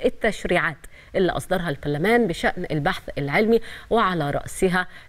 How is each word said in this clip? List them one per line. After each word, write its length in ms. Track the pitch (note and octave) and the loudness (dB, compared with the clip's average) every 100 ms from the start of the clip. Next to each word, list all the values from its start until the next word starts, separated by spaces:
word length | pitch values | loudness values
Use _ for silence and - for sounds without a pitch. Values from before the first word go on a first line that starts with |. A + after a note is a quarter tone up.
| B3 | -2
التشريعات 720 | - A3+ - F#3 F3 D#3 D3 - - - - | 0 -2 -2 0 0 0 -4 -14 -20 -6 0
اللي 160 | F3 | 2
اصدرها 380 | - - F#3 E3+ | 0 -2 -2 -2
البرلمان 580 | C#3 D3 D3 F#3 A#3+ G#3+ | -4 -4 0 4 4 4
بشان 380 | E3 A#3 F3+ F3+ | 0 -2 -2 -4
البحث 320 | D#3 D3+ - - - | 0 0 -2 -6 -6
العلمي، 420 | C#3+ D#3+ G#3+ A3+ - - - | 0 2 4 2 0 -12 0
وعلى 420 | A3+ G3 F3 C#3+ | 2 2 2 0
راسها 560 | C#3 - - F#3 F3+ F3+ - | -2 -6 0 2 2 -2 -10